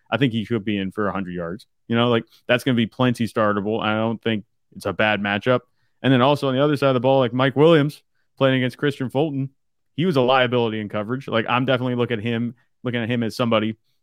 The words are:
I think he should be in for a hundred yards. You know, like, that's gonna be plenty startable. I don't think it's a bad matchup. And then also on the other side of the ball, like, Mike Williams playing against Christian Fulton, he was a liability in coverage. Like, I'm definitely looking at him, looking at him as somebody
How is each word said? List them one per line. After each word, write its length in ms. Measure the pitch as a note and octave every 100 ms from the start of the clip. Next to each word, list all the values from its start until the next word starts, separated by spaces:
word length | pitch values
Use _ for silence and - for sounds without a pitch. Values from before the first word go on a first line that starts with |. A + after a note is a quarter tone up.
| _
I 60 | A#2
think 140 | C#3
he 120 | A2+
should 200 | G2 A#2
be 120 | G#2 G2+
in 140 | F#2+
for 160 | G#2+ G2+
a 40 |
hundred 200 | F#2 F2+
yards. 320 | F2 E2+ G#2 _ _ -
You 80 | A#2
know, 120 | A#2+
like, 140 | A2+ - _ -
that's 180 | B2
gonna 120 | C#3 A#2+
be 100 | G#2+
plenty 400 | - B2+ A#2+ A2
startable. 560 | A#2 G#2+ G2+ G2+ A2
I 120 | G#2 G#2+
don't 240 | A2+ A2+
think 240 | A#2 G#2+ - _ _ -
it's 100 | G2+
a 60 |
bad 280 | F#2 G#2+ G2+
matchup. 400 | G2+ G2+ B2+ B2 - _ _ _
And 100 | B2+
then 80 | C3
also 280 | C3+ C#3+ C#3
on 60 |
the 80 | C3
other 140 | D3 C#3
side 120 | C#3
of 60 |
the 60 | C3
ball, 180 | C3 C3+
like, 140 | B2
Mike 240 | B2+ C3+ C3+
Williams 460 | D#3+ D#3+ D3+ - _ _ _ -
playing 200 | C3+ C3
against 200 | B2+ -
Christian 320 | D3 - B2+
Fulton, 400 | C3 D#3+ C#3 C3+ _ _ _ _ -
he 80 |
was 120 | F#3 C#3
a 40 |
liability 600 | B2 C3 B2 B2 A#2 A2
in 80 | G#2
coverage. 380 | G#2+ G#2 C3 -
Like, 180 | A2+ G2+
I'm 160 | A#2+
definitely 300 | C3 B2+ B2+
looking 240 | A#2+ A#2 A2+
at 60 |
him, 300 | A#2 A#2 A#2+ - _ _
looking 180 | B2 A#2+
at 80 | A2
him 140 | A#2+
as 120 | A2 -
somebody 400 | A#2 A2 A2 A2 _ _